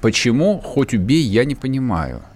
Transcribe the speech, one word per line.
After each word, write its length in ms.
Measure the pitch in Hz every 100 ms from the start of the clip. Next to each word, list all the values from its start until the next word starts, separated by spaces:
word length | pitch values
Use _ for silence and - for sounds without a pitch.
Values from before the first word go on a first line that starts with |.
Почему, 560 | 113 - 120 120 180 202
хоть 340 | - - 135
убей, 300 | 113 92 151
я 240 | 135 104 135
не 80 |
понимаю. 640 | 139 131 131 131 87 71 60 -